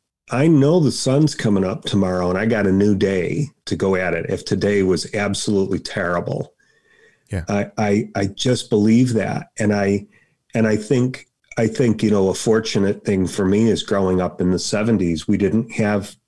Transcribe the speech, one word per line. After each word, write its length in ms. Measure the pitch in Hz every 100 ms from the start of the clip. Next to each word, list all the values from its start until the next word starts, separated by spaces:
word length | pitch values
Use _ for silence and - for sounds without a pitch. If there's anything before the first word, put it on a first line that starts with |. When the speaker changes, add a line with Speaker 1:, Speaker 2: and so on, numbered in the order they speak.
| _ _ -
Speaker 1:
I 180 | 120 156
know 320 | 156 139 180
the 120 | 143
sun's 440 | - - 135 151 -
coming 300 | 117 101 92
up 180 | -
tomorrow 460 | - 101 95 90 90
and 80 | 92
I 80 | 113
got 220 | 113 101
a 40 |
new 240 | 95 104 95
day 520 | 98 95 85 85 147 - -
to 100 | 85
go 200 | 98 95
at 180 | 92
it 160 | 85 85
if 160 | 95 -
today 380 | 98 101 101
was 300 | 92 87 -
absolutely 640 | 107 101 101 - 101 95 95
terrible. 760 | - - 87 87 - - - _ _ _ _ _ _ _ _
Speaker 2:
Yeah. 140 | 92 85
Speaker 1:
I, 220 | 101 101 -
I, 320 | 104 101 113 101
I 100 | 98
just 420 | - 127 120 -
believe 440 | 110 107 113 127
that. 380 | 110 95 - - -
And 160 | 104
I, 340 | 101 98 101 101 _ _ _ _
and 140 | 117 110
I 80 | 107
think, 520 | - 131 127 127 - _ _ -
I 100 | 113
think, 360 | - 123 107
you 80 | 110
know, 180 | 104 95
a 40 |
fortunate 720 | 92 - 110 110 110 98 101 -
thing 220 | 95 90
for 180 | - 95
me 240 | 101 113
is 140 | 92
growing 380 | - 101 95 92
up 200 | 90 -
in 100 | 90
the 80 | 92
seventies, 680 | - 107 107 110 87 80 -
we 100 | 98
didn't 340 | 95 110 113
have 420 | - 104 104 - -